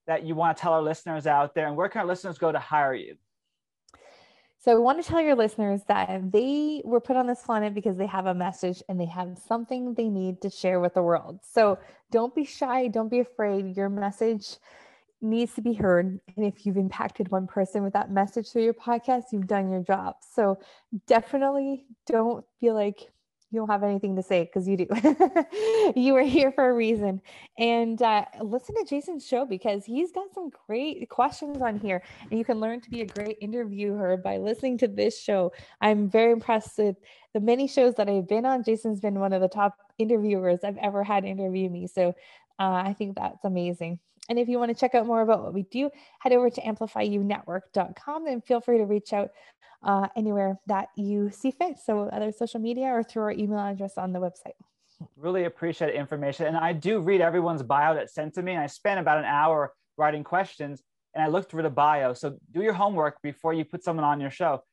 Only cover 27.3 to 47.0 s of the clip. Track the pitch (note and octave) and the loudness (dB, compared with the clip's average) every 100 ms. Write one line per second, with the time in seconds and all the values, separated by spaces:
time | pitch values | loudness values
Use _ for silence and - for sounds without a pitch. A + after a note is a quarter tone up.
27.3 | - - - A#3 A#3 A3+ A3+ A#3 G#3+ G#3 | -20 -20 -2 0 2 0 2 2 2 0
28.3 | - G#3+ A#3+ - A4 F4 C#4+ D4 D#4+ - | -8 -6 -6 -4 -6 -4 -4 -4 -10 -4
29.3 | B3 C4+ G#3+ A3 G3+ G#3 B3 F4 F#4 G4 | -2 -2 -4 -4 -4 -4 -4 -4 -4 -10
30.3 | G4 E4 - - A3 D4+ - A#3+ - C4+ | -10 -12 -12 -8 -6 -6 -8 -8 0 0
31.3 | - D4 C#4+ A#3+ G#3 G#3 F3+ - - - | -2 -10 -4 -4 -4 -4 -4 -6 -18 -6
32.3 | A3 A3+ A3 A3 A#3+ A#3 A#3 G#3 G3+ G#3 | -4 -2 -2 -4 -6 -10 -10 -8 -8 -8
33.3 | G#3+ G#3 A#3+ A3 G3+ G#3 G#3 F#3 F#3 G3 | -8 -8 -6 -6 -4 -4 -2 0 -2 -2
34.3 | G3 G3+ A#3 C4+ A#3+ A#3 G3+ G#3 - - | -4 -2 -2 -2 0 -2 0 -2 -2 -2
35.3 | G3 F3+ - - _ G#3+ G#3 G3+ A3 A#3 | 0 0 -4 -16 _ 2 2 4 4 6
36.3 | A#3 A3+ A3 A3 - G#3 F#3+ - - _ | 4 2 -2 -2 -2 0 -2 -10 -20 _
37.3 | G#3+ G#3+ B3 C4+ C#4 B3 A#3 G3+ G3 F3 | -2 2 2 2 4 4 4 2 0 2
38.3 | G#3+ B3+ C4 A3+ A3 A3+ G3+ G#3 G3 G3 | 0 2 0 0 0 0 -2 -2 0 0
39.3 | F#3+ F#3 G#3 G3+ - _ - A3 A#3 G#3 | 2 2 2 0 0 _ -4 2 2 2
40.3 | G3 F#3 F3 G3+ G3 G3+ G3+ G3+ G3+ G3 | 2 2 2 0 -4 -2 -2 0 0 0
41.3 | G3 F#3+ F#3+ F#3 F3 F3+ - F3 F3+ - | -4 -4 -2 -2 -4 -6 0 0 0 -10
42.3 | - _ - F#3+ F3+ G3 G3+ G3+ G3 - | -20 _ -4 0 0 -2 -4 -6 -4 -6
43.3 | - G3 F3+ F3 F3 E3+ F3 - _ - | -4 -4 -2 -2 -4 -6 -10 -12 _ -4
44.3 | A#3+ A#3+ A#3+ B3 A#3 B3+ A#3+ A3+ A3+ A3 | -2 0 0 0 0 2 2 2 2 4
45.3 | A3 - F3+ F#3+ A#3+ C#4+ - - _ C4 | 2 2 -6 -4 -2 -4 -4 -16 _ 4
46.3 | B3 B3 A#3+ A3 G#3+ A3 A3 | 6 6 2 -4 -4 -6 -2